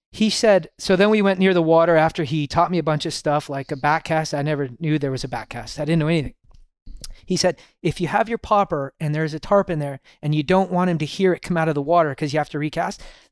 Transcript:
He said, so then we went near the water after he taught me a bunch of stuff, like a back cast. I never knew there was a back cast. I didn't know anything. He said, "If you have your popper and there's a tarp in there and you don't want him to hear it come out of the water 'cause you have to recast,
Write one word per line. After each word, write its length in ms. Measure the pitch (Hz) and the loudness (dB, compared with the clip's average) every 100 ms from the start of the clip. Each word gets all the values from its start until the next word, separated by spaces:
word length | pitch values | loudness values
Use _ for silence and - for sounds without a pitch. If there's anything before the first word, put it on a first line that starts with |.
| _ | _
He 180 | - 220 | -2 0
said, 400 | - 226 190 160 - | 2 4 4 2 -8
so 160 | - 185 | 0 4
then 140 | 208 | 4
we 120 | 214 | 4
went 180 | 196 185 | 2 4
near 140 | 190 | 4
the 80 | 180 | 4
water 340 | 160 165 165 160 | 4 4 6 4
after 280 | 160 - | 2 0
he 240 | 139 156 143 | -4 -2 -2
taught 240 | 170 170 | 0 0
me 60 | 175 | 0
a 60 | |
bunch 220 | 156 151 160 | 0 -2 -4
of 80 | |
stuff, 360 | - 151 147 - | -6 -2 -2 -2
like 220 | 139 - | -8 -8
a 40 | 139 | -2
back 300 | 147 156 - | 0 0 0
cast. 280 | 160 156 | -2 -2
I 80 | 147 | -4
never 280 | 147 143 135 - | -2 -4 -4 -6
knew 180 | 160 151 | -2 -2
there 140 | 139 | -2
was 120 | 131 | -4
a 40 | 135 | -6
back 220 | 117 - | -10 -10
cast. 300 | 120 107 - | -12 -12 -8
I 60 | 147 | -2
didn't 140 | 165 | 0
know 80 | 151 | 2
anything. 260 | 165 127 - _ - _ _ - - - - - | 0 -2 -10 _ -20 _ _ -18 -16 -16 -12 -4
He 100 | 180 | 0
said, 220 | 185 - - _ | 0 -2 -10 _
"If 160 | 170 - | -4 -2
you 80 | 160 | -2
have 220 | 202 226 | -2 -2
your 80 | 233 | -4
popper 560 | - 208 190 151 135 - | 0 0 0 -2 -6 -6
and 120 | 151 | -4
there's 200 | 151 160 | -2 -4
a 60 | 156 | -4
tarp 300 | - 202 190 | 0 2 2
in 100 | 160 | -2
there 200 | 143 135 _ _ | -6 -8 _ _
and 120 | 151 | -2
you 100 | 151 | -2
don't 280 | 143 185 185 | 2 2 2
want 180 | 180 180 | 0 0
him 80 | 165 | 0
to 60 | 151 | -2
hear 280 | - 185 | 0 2
it 80 | 170 | 2
come 160 | - 170 | -2 -2
out 100 | 160 | 0
of 80 | 147 | 0
the 60 | |
water 340 | 143 175 151 131 | 2 4 2 0
'cause 160 | 151 | -2
you 80 | 151 | -2
have 100 | 147 | -2
to 60 | 147 | -4
recast, 440 | 151 - 180 - - - _ | -4 -4 -6 -6 -16 -20 _